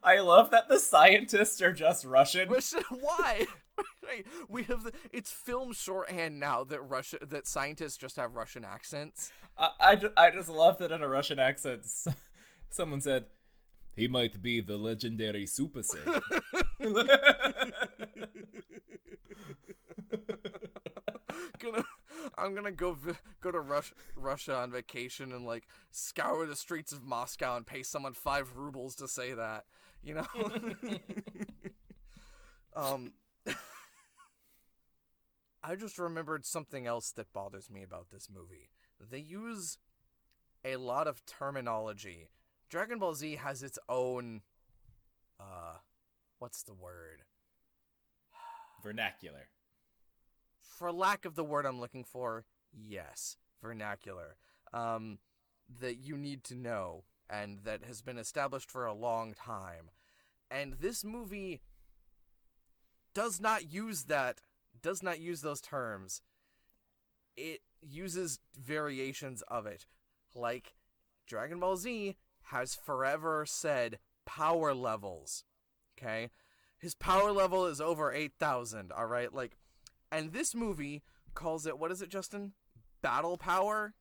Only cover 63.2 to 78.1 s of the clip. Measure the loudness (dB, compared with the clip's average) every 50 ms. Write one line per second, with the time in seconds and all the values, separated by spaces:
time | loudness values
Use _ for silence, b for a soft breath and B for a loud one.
63.2 | -4 -4 -4 -2 0 2 0 0 -2 -6 -10 -8 -8 -6 -8 -8 -4 -2 0 0
64.2 | 0 -2 -4 -6 _ _ _ _ _ _ _ -8 -6 -6 -6 -4 -4 -6 -6 -6
65.2 | -6 -8 -8 -6 -6 -6 -6 -6 -10 -8 -6 -6 -6 -6 -8 -10 -10 -12 -14 -14
66.2 | _ _ _ _ _ _ _ _ _ _ _ _ _ _ _ _ _ _ _ _
67.2 | _ _ _ -14 -12 -12 -12 -14 _ _ _ _ -20 -18 -14 -10 -10 -8 -6 -6
68.2 | -6 -6 -8 -10 _ _ _ -20 -10 -6 -4 -4 -4 -4 -4 -6 -6 -6 -8 -8
69.2 | -10 -10 -12 -12 -12 -6 -6 -6 -6 -6 -12 -12 -18 _ _ _ _ _ _ _
70.2 | _ _ _ -6 -4 -4 -4 -4 -8 -16 -20 _ _ _ _ _ _ _ _ _
71.2 | _ -10 -8 -6 -6 -6 -6 -2 -2 0 0 -2 -4 -6 -6 -6 -6 -6 -8 _
72.2 | _ _ _ _ -20 -6 -4 -4 -4 -4 -8 -12 -6 -6 -4 0 0 0 0 0
73.2 | -2 -2 -2 -2 -2 -4 -6 -4 -2 0 0 0 0 -2 -4 -10 _ _ _ _
74.2 | _ -14 -6 -2 0 2 2 2 2 2 0 0 0 -2 -2 -2 -4 -8 -12 -12
75.2 | -12 -10 -12 -12 -12 _ _ _ _ _ _ _ _ _ _ -12 -8 -6 -4 -4
76.2 | -6 -8 _ _ _ _ _ _ _ _ _ _ -12 -12 -10 _ 0 2 4 4
77.2 | 4 4 4 4 2 4 4 2 2 0 0 -2 -2 -2 0 0 0 -2